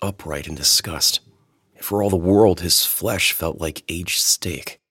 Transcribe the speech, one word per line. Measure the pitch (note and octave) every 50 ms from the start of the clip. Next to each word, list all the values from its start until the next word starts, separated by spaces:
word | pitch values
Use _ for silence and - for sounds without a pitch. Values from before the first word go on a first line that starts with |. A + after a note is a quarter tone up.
upright | - G2+ G2 - - D#2+ D2 C#2+ C#2
in | D#2+ D#2
disgust. | C#2 - - - - - - E2 C#2+ - - - - _ _ _ _ _ _ _ _ _ _ _ -
For | - - G2+ G#2 G2+
all | G2+
the | G2
world, | F2+ E2 F#2 G2 G2+ A2 G2+ F2+ -
his | F2 F2 - - -
flesh | - - - F2 A2 G#2+ F2+ - -
felt | - - D#2+ E2 - -
like | E2 D#2+ D2+ - -
aged | - E2+ F2 F2 - - -
steak, | - - - - - F2+ D#2 C2+ - - - _ _ _